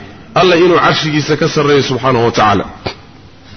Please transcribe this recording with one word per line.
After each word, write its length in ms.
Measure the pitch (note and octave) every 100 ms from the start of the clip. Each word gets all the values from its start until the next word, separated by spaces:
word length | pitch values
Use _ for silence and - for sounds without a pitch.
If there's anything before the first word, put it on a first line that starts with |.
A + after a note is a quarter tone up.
| - - - D#3
Alla 200 | F3+ E3+
inuu 240 | F3+ D#3+
carshigiisa 580 | D3 C#3 D#3 D3+ C#3+ D3
ka 100 | D#3+
sarreeyo 360 | D#3 C#3+ C#3+
subxaanahu 420 | B2+ B2+ B2+ B2 A#2
wa 60 |
tacaala. 340 | A2 G#2+ G2+ - - - - - - - - -